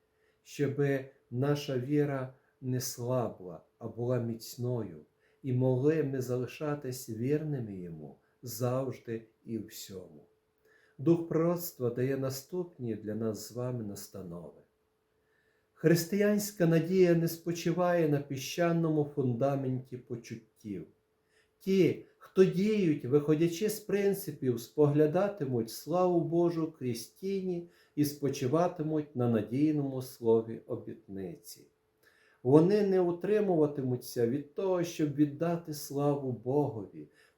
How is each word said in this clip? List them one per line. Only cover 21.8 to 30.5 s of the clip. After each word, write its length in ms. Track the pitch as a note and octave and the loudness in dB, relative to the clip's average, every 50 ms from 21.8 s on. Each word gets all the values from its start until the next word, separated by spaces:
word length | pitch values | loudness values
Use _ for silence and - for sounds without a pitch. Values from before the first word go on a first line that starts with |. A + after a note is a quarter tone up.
| E3+ - - - - - _ _ | 6 4 4 0 -8 -20 _ _
хто 260 | - - - F#3+ F#3+ | -16 -2 6 6 6
діють, 600 | F3 D#3+ E3+ G3+ G#3+ G#3+ G#3 F#3+ D#3+ D3+ D3 - | 6 6 2 2 2 2 4 4 2 2 0 0
виходячи 640 | B2 C#3 D3 C#3+ D3+ D#3 D3+ E3+ E3+ - - G#3+ G#3 | 2 2 4 4 4 2 2 2 0 0 0 -2 -2
з 120 | G#3 - | -4 -4
принципів, 800 | - - F#3+ G3+ G3 G3+ F#3+ - - D#3 D3 - C#3 B2+ A#2 A2+ | -6 -2 -2 2 2 2 0 0 -4 -10 -8 -4 -2 -2 -2 -2
споглядатимуть 1120 | - - - D3+ D3 C#3+ C#3 D3 D3+ D3+ D3+ F3+ G3+ G3+ G3+ - C#3+ B2+ B2+ A#2 A2+ A2+ | -4 -4 2 4 4 6 6 6 4 4 4 2 0 0 -2 -4 -4 -2 0 -2 -2 -2
славу 500 | - - - D3 E3 F3+ F#3 F3+ F3+ E3+ | -6 -12 -6 -2 0 2 4 4 4 2
Божу 520 | D#3+ D3 E3 E3+ F3 E3+ D3 D#3+ D#3 D#3 | 2 2 2 4 4 4 2 0 -4 -4
крізь 340 | - - C3 B2 A#2 A2+ - | -6 -6 -4 -4 -4 -4 -8
тіні 600 | - _ - F#3 G3 G3 G3 F#3 F#3 F3+ F3 E3+ - _ _ _ _ - | -14 _ -8 -6 -4 -4 -2 -2 -2 -4 -4 -6 -10 _ _ _ _ 0
і 80 | D3+ D3 | 0 0
спочиватимуть 1120 | C#3+ - - C#3+ C3 B2+ - C3 A#2+ C#3+ D#3+ F3 F3 F3 - D3+ D#3 D#3 D3+ D3+ - - | 0 0 -2 -4 -4 -2 -2 -2 0 2 2 2 2 0 -2 -4 -2 -2 -2 -4 -4 -2
на 120 | B2 A#2+ A#2 | 0 2 2
надійному 720 | A2+ G#2+ G2+ - A#2 C3+ D3+ D#3 D3+ D3 C#3 C3+ C3 C3 | 2 2 0 0 0 2 2 2 2 2 0 -2 -4 -6
слові 580 | B2+ - - - A#2+ A2+ A2+ A2+ A2 A2 | -8 -10 -10 -2 4 4 4 4 4 0